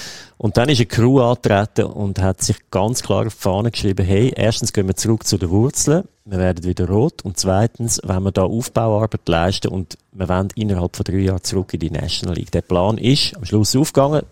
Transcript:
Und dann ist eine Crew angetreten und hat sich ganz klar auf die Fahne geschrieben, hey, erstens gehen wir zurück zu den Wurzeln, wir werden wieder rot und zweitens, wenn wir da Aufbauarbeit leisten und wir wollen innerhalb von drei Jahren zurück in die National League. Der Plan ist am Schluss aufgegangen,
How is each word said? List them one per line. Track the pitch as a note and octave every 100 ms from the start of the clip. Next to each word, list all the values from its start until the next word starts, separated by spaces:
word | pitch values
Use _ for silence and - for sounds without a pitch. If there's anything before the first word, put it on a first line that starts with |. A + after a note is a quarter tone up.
| - - - _
Und | A2 -
dann | B2+
ist | B2
eine | A#2+
Crew | - A#2+ C3+
angetreten | A#2+ B2 - G2+ G#2+ -
und | G#2 - G2+ F#2+
hat | F#2+ F#2
sich | - G2 _
ganz | F#2+ G#2 B2+
klar | - G2+ A2
auf |
die | -
Fahne | G2 F#2+ A2+
geschrieben, | - G#2 F#2+ F#2
hey, | G2 B2+
erstens | - G#2 A2+ A2+
gehen | - F#2+
wir | F#2
zurück | A2 A2 -
zu | -
den | F2+
Wurzeln, | G2 B2 - - D#3+ G3 _
wir | - F#2
werden | F#2 E2+
wieder | F2+ F2+ F2
rot | G2+ D3 -
und | G2+ F2+
zweitens, | F#2+ F#2+ A2+ - A#2 -
wenn | - F#2
wir | F#2+
da | F#2
Aufbauarbeit | F#2 A2 A#2 - A2+ G#2 A2 - -
leisten | E2 F2+ G2 -
und | F#2 F2 - _
wir | F#2+ F2
wollen | F#2 F#2+
innerhalb | - G#2+ F#2 F2 -
von |
drei | G#2 F#2
Jahren | F#2+ F#2
zurück | - G2 F2+
in | E2
die | D#2+
National | D2+ E2+ - F#2 E2
League. | -
Der | E2
Plan | - F2 F#2+ A2
ist | A#2 C#3+ - -
am |
Schluss | G2 G#2+ G#2 C3
aufgegangen, | D#3 - C#3 D3+ -